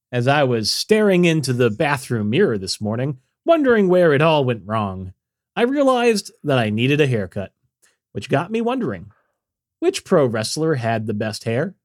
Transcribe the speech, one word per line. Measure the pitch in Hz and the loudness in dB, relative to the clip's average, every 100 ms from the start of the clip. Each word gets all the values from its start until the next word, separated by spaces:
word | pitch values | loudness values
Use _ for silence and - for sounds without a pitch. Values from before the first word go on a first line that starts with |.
| _ | _
as | 123 123 | -2 2
I | 151 | 2
was | 131 117 104 | 2 0 -2
staring | - - 214 208 180 170 | -4 0 2 4 4 4
into | 160 127 | 2 0
the | 123 120 | 0 0
bathroom | 104 147 139 - 117 104 | 0 -2 -2 -4 -4 0
mirror | 139 185 107 | 0 0 -2
this | 92 - | -6 -6
morning, | 104 113 139 131 _ _ - | -6 -4 -6 -8 _ _ 0
wondering | 330 269 226 190 | 2 4 4 4
where | 180 170 | 4 4
it | 139 | 4
all | 160 151 127 | 4 2 0
went | 113 90 | -2 -4
wrong, | 110 101 95 95 - _ _ _ 190 | -4 -4 -6 -12 -16 _ _ _ -2
I | |
realized | 240 294 269 247 240 208 - - | 0 2 2 2 2 0 -4 -8
that | 139 131 | -2 0
I | 107 | 0
needed | 107 127 147 | 0 2 2
a | 143 | 2
haircut, | 113 95 104 95 _ _ _ _ _ _ | 0 -4 -8 -12 _ _ _ _ _ _
which | 104 120 | -12 -2
got | 143 175 | -2 -2
me | 226 | -4
wondering, | 233 262 165 95 104 _ _ _ _ _ _ - | -2 -4 -4 -8 -12 _ _ _ _ _ _ -6
which | 339 381 - | -4 -4 0
pro | 175 127 | 2 2
wrestler | 110 110 156 160 139 | 0 -4 -4 -2 -2
had | 113 113 110 | -2 -2 -4
the | |
best | 104 110 107 | -4 -6 -6
hair? | 113 117 190 - | -4 -2 -4 -8